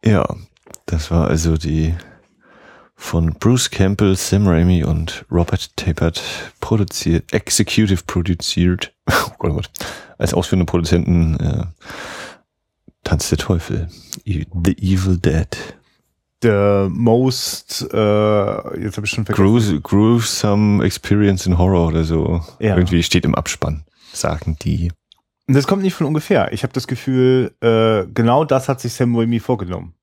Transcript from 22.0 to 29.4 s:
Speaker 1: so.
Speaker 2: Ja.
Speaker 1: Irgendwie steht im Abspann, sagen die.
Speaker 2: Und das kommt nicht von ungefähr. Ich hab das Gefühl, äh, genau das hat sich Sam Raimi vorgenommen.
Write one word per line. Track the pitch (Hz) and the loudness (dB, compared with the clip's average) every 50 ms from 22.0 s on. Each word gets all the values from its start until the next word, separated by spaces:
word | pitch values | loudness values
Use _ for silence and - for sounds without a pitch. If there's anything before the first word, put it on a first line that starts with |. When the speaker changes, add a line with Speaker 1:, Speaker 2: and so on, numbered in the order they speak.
| 80 | 0
Speaker 1:
so. | 80 82 80 76 76 85 87 80 - - _ | 0 0 0 0 0 -2 -4 -4 -8 -10 _
Speaker 2:
Ja. | 110 107 95 | -2 0 2
Speaker 1:
Irgendwie | 90 90 87 90 85 82 | 2 2 2 2 0 0
steht | - - 90 - | 2 0 0 2
im | - - | 2 0
Abspann, | - - - - - 80 78 78 73 76 _ _ _ _ - | 0 -2 -4 -6 -4 -4 -4 -4 -6 -10 _ _ _ _ -18
sagen | - - - 73 80 80 - - 78 - | -8 -6 -4 -4 -4 -4 -4 -6 -6 -4
die. | - - 78 82 85 85 - _ _ _ _ _ _ _ _ _ _ | -4 -4 -2 -2 -2 -4 -6 _ _ _ _ _ _ _ _ _ _
Speaker 2:
Und | - 131 | 2 2
das | 143 135 | 2 2
kommt | - 196 196 190 | 2 0 0 0
nicht | 185 - | -2 -2
von | - 165 | -2 -4
ungefähr. | 147 156 151 - - 196 127 82 - | -2 -2 -4 -2 0 0 0 2 0
Ich | - - - | -4 -6 -6
hab | 123 - | -4 -6
das | 131 - | -8 -6
Gefühl, | - 135 - - 139 131 127 127 127 131 127 120 - _ _ | -6 -8 -6 -4 -2 2 4 4 4 4 2 0 -2 _ _
äh, | - 117 113 113 113 110 110 104 90 - - | 0 2 4 4 4 4 2 0 -2 -2 -2
genau | - 113 117 123 147 160 | 2 2 4 4 2 2
das | 147 135 131 - | 2 0 0 0
hat | - 135 - | -2 -4 -4
sich | - 120 - | -4 -10 -4
Sam | - 127 120 117 | -2 0 0 2
Raimi | 117 113 117 120 | 0 0 0 0
vorgenommen. | 113 | -2